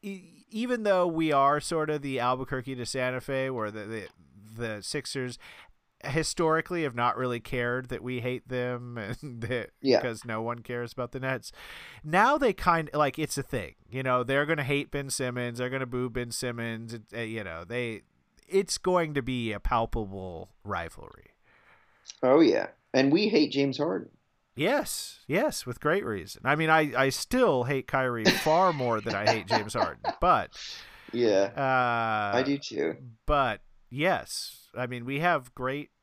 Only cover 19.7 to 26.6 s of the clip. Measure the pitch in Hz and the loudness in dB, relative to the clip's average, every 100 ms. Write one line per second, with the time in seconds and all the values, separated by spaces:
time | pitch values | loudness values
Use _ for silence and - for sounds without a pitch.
19.7 | 123 113 120 104 98 92 85 95 _ 101 | 2 2 -2 -6 -8 -10 -10 -14 _ -6
20.7 | 95 82 - - - - _ _ _ _ | -4 -4 -10 -20 -20 -20 _ _ _ _
21.7 | _ _ _ - - 131 139 156 67 50 | _ _ _ -20 0 6 8 8 6 0
22.7 | - _ 131 135 160 214 175 151 139 139 | -10 _ 2 4 4 4 4 2 2 0
23.7 | 131 147 190 - _ _ _ _ - 156 | 0 -2 -2 -6 _ _ _ _ -4 0
24.7 | - 311 - - - _ 151 294 - - | 0 -2 -8 -10 -16 _ 0 0 -2 -8
25.7 | 120 147 180 - 104 80 - 123 147 | -4 0 0 0 -6 -8 -6 0 2